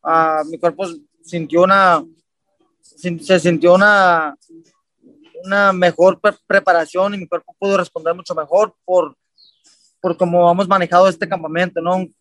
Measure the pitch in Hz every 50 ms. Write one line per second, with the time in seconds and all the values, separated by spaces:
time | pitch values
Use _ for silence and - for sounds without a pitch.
0 | _ 151 165 160 160 160 156 156 151 151 165 - - 170 147 156 196 180 170 151
1 | _ _ _ _ _ - 170 170 160 139 156 170 180 185 196 196 190 185 170 156
2 | 165 165 _ _ _ _ _ _ _ _ _ _ _ _ _ _ _ _ _ _
3 | - 180 170 156 - - 185 175 147 180 170 151 143 175 180 190 196 208 208 202
4 | 190 180 170 165 156 147 139 _ _ _ 330 - _ _ _ _ _ _ _ _
5 | _ _ _ _ _ _ _ 165 180 190 196 202 202 196 190 180 180 175 165 -
6 | 175 190 185 - - 208 196 _ _ _ 185 196 196 190 175 170 160 151 - 180
7 | 190 202 202 196 180 151 175 165 _ - _ _ 196 196 196 190 180 - _ 165
8 | 160 165 170 180 180 - 175 160 151 147 165 190 214 208 _ _ _ - 185 180
9 | 160 147 131 _ _ _ _ _ _ _ _ _ _ _ _ _ _ _ _ _
10 | - 185 170 - 185 175 175 180 175 175 170 180 202 180 196 190 175 - 170 175
11 | 190 190 175 160 196 175 190 175 160 151 156 170 180 180 180 170 165 175 185 185
12 | 185 165 _ _